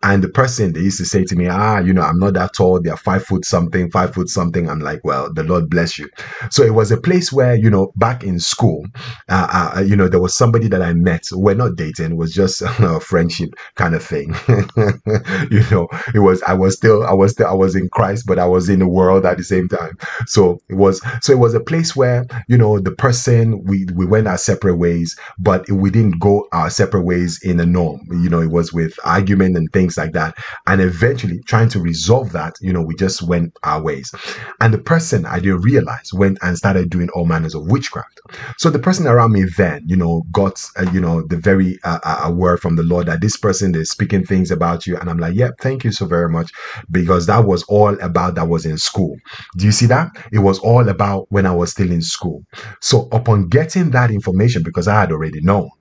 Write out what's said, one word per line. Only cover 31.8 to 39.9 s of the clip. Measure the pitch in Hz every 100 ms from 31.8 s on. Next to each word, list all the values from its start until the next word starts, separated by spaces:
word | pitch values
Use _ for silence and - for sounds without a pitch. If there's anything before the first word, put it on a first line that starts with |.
resolve | 85 82 80 123 120
that, | 82 78 -
you | 92
know, | 90
we | 80
just | 82 95 -
went | 87 87 82 -
our | - 76
ways. | 80 69 - - - - - -
And | 117
the | 107
person, | - 165 165 104 82
I | 90
didn't | 90 90
realize, | 98 139 - - -
went | 92 98 95
and | 90 87
started | 104 92 87
doing | 90 87
all | 90 85
manners | 82 80
of | 76 76
witchcraft. | 113 - 80 - _ - - - 120
So | 165
the | 143
person | 127 185 156
around | 120 117
me | 104 95 85
then, | 92 76
you | 78